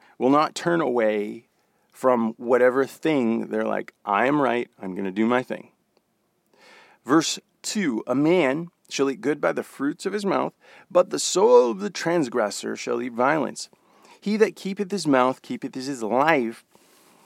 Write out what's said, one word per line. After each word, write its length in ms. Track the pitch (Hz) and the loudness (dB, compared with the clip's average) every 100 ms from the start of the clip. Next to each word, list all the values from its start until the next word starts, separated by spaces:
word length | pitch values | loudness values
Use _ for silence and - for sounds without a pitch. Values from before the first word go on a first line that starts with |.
| _ - | _ -2
will 140 | 123 | 2
not 240 | 143 156 | 4 2
turn 260 | - 170 170 | -2 -2 0
away 680 | 139 120 110 107 104 117 - _ _ _ _ | 0 2 2 0 -4 -10 -18 _ _ _ _
from 440 | - 131 123 113 - | -2 2 2 0 -2
whatever 500 | 120 123 127 127 127 | 2 4 4 4 -2
thing 640 | - 160 143 113 113 107 | -2 -2 0 0 -2 -2
they're 160 | 110 | -4
like, 300 | 110 104 - - | -2 -4 -8 -10
"I 220 | - 101 127 | -2 2 2
am 140 | 147 | 2
right, 300 | 127 120 - - | 0 -2 -4 -10
I'm 140 | 98 | -10
gonna 160 | 92 98 | -8 -6
do 160 | 95 113 | -2 0
my 160 | 123 | 0
thing." 280 | 127 87 - _ _ _ _ _ _ _ _ _ - - - _ | -2 -10 -14 _ _ _ _ _ _ _ _ _ -20 -20 -20 _
Verse 360 | 113 156 - - - _ | 0 2 2 -6 -14 _
two, 420 | - 214 165 110 - | -8 -4 -2 -2 -2
"A 80 | |
man 540 | 127 151 180 135 147 170 _ - | 0 2 2 2 -2 -8 _ -10
shall 200 | - 139 | -2 -2
eat 140 | 117 | -2
good 180 | 139 151 | -4 -2
by 120 | 85 | -2
the 100 | 135 | -2
fruits 420 | - - 139 170 | -8 -6 -6 -6
of 80 | 190 | -6
his 140 | 208 196 | -4 -2
mouth, 260 | 135 143 - _ - - | -2 -2 -8 _ -20 -2
but 180 | 175 - | 0 2
the 100 | 147 | -2
soul 520 | - 180 226 247 247 | -2 2 6 6 4
of 100 | - | 0
the 80 | 104 | -8
transgressor 880 | - 160 175 123 117 104 - 110 110 | -6 -2 0 0 0 -2 -4 -8 -8
shall 240 | 123 120 | -4 -4
eat 140 | 123 | -4
violence. 560 | 117 131 156 117 - - _ _ _ - - | 0 2 2 -2 -8 -16 _ _ _ -20 -8
He 160 | 196 214 | -2 2
that 180 | 214 | 2
keepeth 360 | - 190 196 190 | 0 -8 -6 -6
his 160 | 202 156 | -4 2
mouth 340 | 131 127 131 | 4 4 0
keepeth 340 | - 123 131 | -8 -10 -10
his 280 | 131 131 127 | -10 -10 -6
life, 600 | 107 120 151 151 113 113 _ _ _ _ _ _ | -2 2 2 2 0 -8 _ _ _ _ _ _